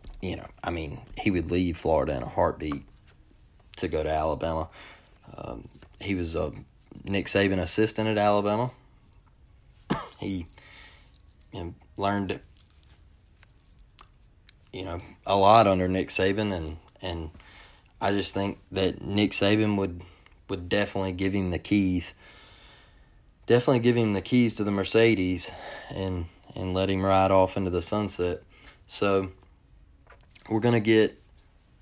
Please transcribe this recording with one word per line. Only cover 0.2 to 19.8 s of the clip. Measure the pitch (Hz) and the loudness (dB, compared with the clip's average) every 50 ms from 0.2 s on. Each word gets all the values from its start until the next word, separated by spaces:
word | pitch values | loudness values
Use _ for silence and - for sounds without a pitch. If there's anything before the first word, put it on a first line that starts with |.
you | - 92 87 82 | -8 -8 -8 -8
know, | - - - - - | -10 -16 -16 -10 -8
I | - | -6
mean, | 87 85 80 73 - - - - - - | -6 -6 -6 -8 -10 -12 -16 -16 -12 -4
he | - 110 | -2 -2
would | 95 87 80 80 | 0 0 -2 0
leave | 87 90 92 87 85 | 0 0 0 0 -2
Florida | - - 85 80 76 67 76 73 | -4 -2 0 0 0 0 0 -4
in | 65 62 | -6 -6
a | 78 | -6
heartbeat | - - 90 80 - - 80 78 71 69 - - - - _ - - _ - _ _ _ _ _ _ _ _ - - - | -2 0 0 0 0 -4 -6 -8 -8 -8 -10 -16 -20 -20 _ -20 -20 _ -20 _ _ _ _ _ _ _ _ -16 -12 -8
to | - 82 | -6 -4
go | 80 78 | -2 -2
to | 76 73 | -2 -2
Alabama. | 80 78 78 80 76 67 - 82 80 80 80 - - - - - - - - _ _ - _ - - | -2 0 0 -2 -2 -2 -4 -4 -4 -4 -6 -8 -10 -20 -20 -20 -20 -20 -20 _ _ -20 _ -20 -18
Um, | - - - - - - - - - - - _ - | -14 -12 -12 -12 -14 -16 -18 -20 -20 -20 -20 _ -14
he | - 98 98 | -8 -6 -4
was | 90 87 82 82 | -4 -4 -4 -2
a | 82 82 73 - - - _ _ _ _ - - - - | -4 -4 -4 -6 -10 -18 _ _ _ _ -20 -20 -16 -8
Nick | - 98 98 87 | -4 -4 -4 -2
Saban | - - 98 101 98 95 92 | 0 2 2 2 2 2 0
assistant | 87 87 - - 110 110 - - 110 110 | -2 -2 0 0 0 0 0 -2 -2 0
at | 110 104 | 0 2
Alabama. | 104 104 104 104 101 104 104 110 123 123 - - _ _ _ _ _ _ _ _ _ _ _ _ _ _ _ - _ _ - - - - | 4 4 4 2 2 0 0 0 -2 -4 -6 -12 _ _ _ _ _ _ _ _ _ _ _ _ _ _ _ -20 _ _ -20 -16 -8 -6
<coughs> | - - - - - - | -6 -6 -6 -12 -14 -10
He, | - 98 98 90 87 - - - - - - - - - - - - _ _ - _ - _ _ - - | -8 -6 -6 -6 -8 -10 -16 -20 -20 -20 -20 -20 -20 -20 -20 -20 -20 _ _ -20 _ -20 _ _ -20 -16
you | - 98 | -14 -12
know, | 87 85 85 - _ _ - - | -12 -12 -12 -14 _ _ -10 -4
learned, | 98 98 101 101 98 92 - - - - - - - _ _ - - - - - - - _ _ _ _ _ _ - _ _ _ _ _ - _ - _ _ - - _ _ _ _ _ _ _ _ - - _ _ _ | -2 -2 0 0 -2 -4 -6 -8 -10 -20 -20 -20 -20 _ _ -20 -20 -20 -20 -20 -20 -20 _ _ _ _ _ _ -20 _ _ _ _ _ -20 _ -20 _ _ -20 -20 _ _ _ _ _ _ _ _ -20 -20 _ _ _
you | - 95 92 | -12 -10 -10
know, | 92 85 87 - - - - - | -8 -8 -10 -10 -14 -20 -12 -4
a | - 98 | 0 2
lot | 101 95 98 110 113 110 101 | 6 8 8 8 8 8 6
under | 95 92 92 90 | 4 2 2 0
Nick | 92 95 - - | 0 -2 -2 -2
Saban, | - - 95 98 98 104 107 104 95 | -2 0 0 0 0 0 -2 -2 -4
and, | 87 80 78 78 78 _ - _ - | -4 -6 -8 -10 -12 _ -20 _ -12
and | - 92 85 82 80 80 - - - - - - - - - _ _ _ _ - | -10 -8 -8 -8 -10 -12 -14 -18 -20 -20 -20 -20 -20 -20 -20 _ _ _ _ -4
I | - 95 | -2 -2
just | 101 101 92 - - | 0 0 -2 -2 -4
think | 101 98 98 - - - - | -4 -4 -4 -6 -8 -12 -8
that | - 95 95 90 - - | -2 0 0 0 0 -4
Nick | - - 98 104 104 92 | -6 -4 0 2 2 2
Saban | - - 98 101 107 107 110 107 104 | 2 2 2 4 4 4 2 2 2
would, | 98 | 0